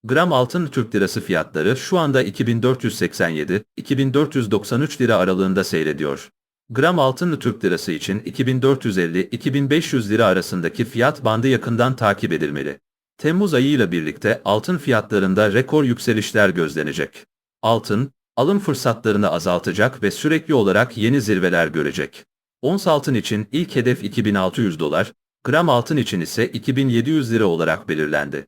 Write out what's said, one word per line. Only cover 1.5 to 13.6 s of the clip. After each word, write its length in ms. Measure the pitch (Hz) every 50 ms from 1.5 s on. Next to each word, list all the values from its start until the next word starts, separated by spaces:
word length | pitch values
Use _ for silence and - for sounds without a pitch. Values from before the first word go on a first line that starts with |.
| - 78 78 95 131
şu 220 | 131 - - 185 180
anda 240 | 165 147 135 135 -
iki 240 | 98 98 - -
bin 160 | 113 117 113 117
dört 220 | 127 131 127 -
yüz 100 | 117 -
seksen 340 | - 92 85 - - 90 85
yedi, 360 | 80 78 76 71 87 104 - _ _
iki 220 | - - - 143 127
bin 160 | 139 135 127
dört 200 | 139 151 143 -
yüz 160 | 139 117 95
doksan 320 | 107 101 - - 120 117 147
üç 180 | 151 - -
lira 160 | 131 113 113
aralığında 480 | 95 92 92 92 92 95 95 95 98 92
seyrediyor. 680 | - - 82 78 78 76 71 76 73 69 - - - _ _ _ _ _ _ _ _
Gram 280 | 120 120 139 165 180 165
altın 380 | 139 131 127 - 180 180 156
Türk 280 | 139 - 131 104 - -
lirası 280 | 95 87 82 - - 85
için 300 | 76 - - 95 107 -
iki 220 | - - - 135
bin 160 | 127 127 127 120
dört 220 | 135 139 131 -
yüz 140 | 120 101 92
elli, 220 | 87 82 82 90
iki 340 | 95 - - 117 - 139 127
bin 160 | 143 139 135
beş 220 | 147 160 160 160 -
yüz 180 | 131 110 98
lira 160 | 107 110 117
arasındaki 580 | 101 92 92 85 - - 92 82 82 - - 120
fiyat 400 | 117 - 113 117 139 151 - 127
bandı 240 | 113 110 110 117 135
yakından 480 | 131 117 - 123 117 110 120 127 131
takip 360 | - 113 104 101 - - 95 85
edilmeli. 480 | 76 78 73 71 71 69 71 69 - _ _ _ _ _ _ _ _
Temmuz 360 | - 147 165 185 208 196 151
ayıyla 380 | 123